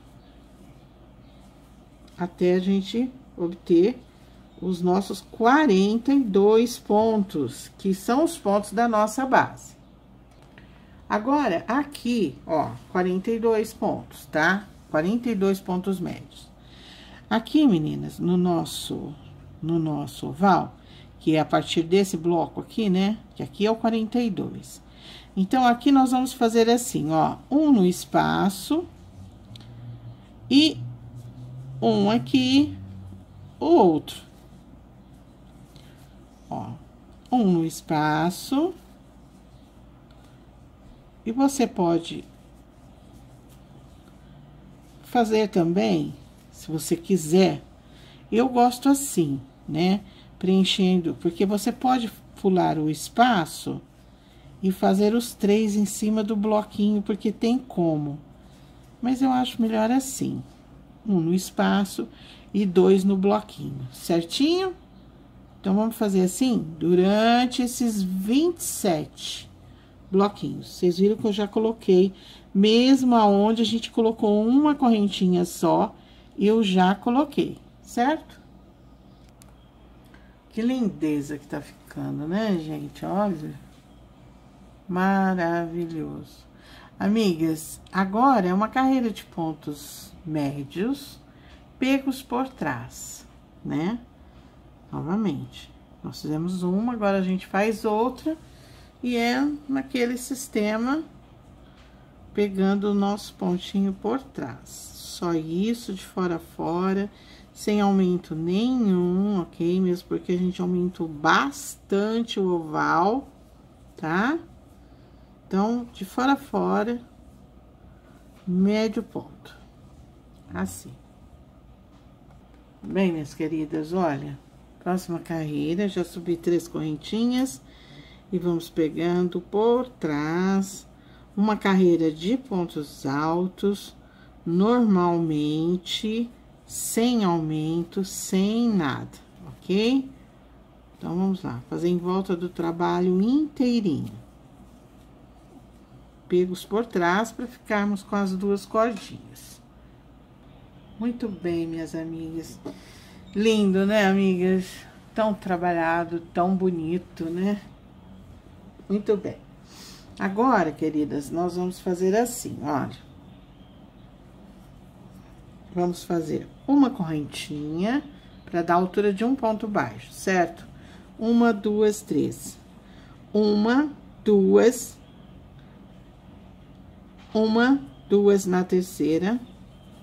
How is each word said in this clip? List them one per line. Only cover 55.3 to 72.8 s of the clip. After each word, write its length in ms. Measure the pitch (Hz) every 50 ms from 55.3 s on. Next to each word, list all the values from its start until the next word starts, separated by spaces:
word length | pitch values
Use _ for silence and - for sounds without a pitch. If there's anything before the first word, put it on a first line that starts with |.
| -
três 420 | - - 196 202 214 220 208 202
em 100 | 208 208
cima 380 | 196 - - 220 214 214 220 220
do 120 | 208 220
bloquinho, 640 | 208 202 214 214 214 208 - - - 202 208 214 208
porque 300 | 202 - 214 202 - 220
tem 260 | 202 - - 226 240 262
como. 640 | 262 - - - 175 165 156 151 147 147 143 151 - - - - - - - - - - - - - - - -
Mas 220 | - 240 262 240 269
eu 80 | 262
acho 280 | 254 254 254 247 - -
melhor 300 | 226 220 220 214 214 226
assim, 540 | 247 269 262 - - - - 131 - - - - - - - - - - - - - - -
um 160 | 220 196 175
no 140 | 160 165 180
espaço 760 | 185 185 - - - 196 190 190 196 202 - - - - - - - - - - - - - -
e 100 | 202 214
dois 400 | 190 170 190 180 190 196 196 185
no 140 | 202 196 190
bloquinho, 720 | 185 202 208 214 202 - - - 143 143 139 135 131 127
certinho? 840 | - - - - 165 170 165 170 - - 269 311 339 359 381 370 339 - - - - - - - - - - - - - - - - -
Então, 140 | - 196 190
vamos 220 | 208 214 226 226
fazer 260 | - 220 208 190 190
assim 420 | 185 185 - - 262 262 233 185 156 156 165 156
durante 840 | - 165 180 180 180 190 202 214 220 233 233 240 254 247 247 - 247
esses 400 | 233 - - 254 233 214 202 190
vinte 560 | 185 185 190 190 208 233 277 320 359 339 -
e 40 | -
sete 840 | - - - - 202 165 151 151 - - - - - - - - - - - - - - - - - - - - -
bloquinhos. 560 | 190 190 202 202 202 - - 135 - 143 131 -
Vocês 320 | - - - 180 170 180
viram 180 | 190 202 220 220
que 80 | -
eu 80 | 220 202
já 140 | 214 208 202
coloquei, 640 | - 226 220 220 226 226 - - 190 180 190 196 190 - - - - - - - -
mesmo 640 | 196 196 214 220 233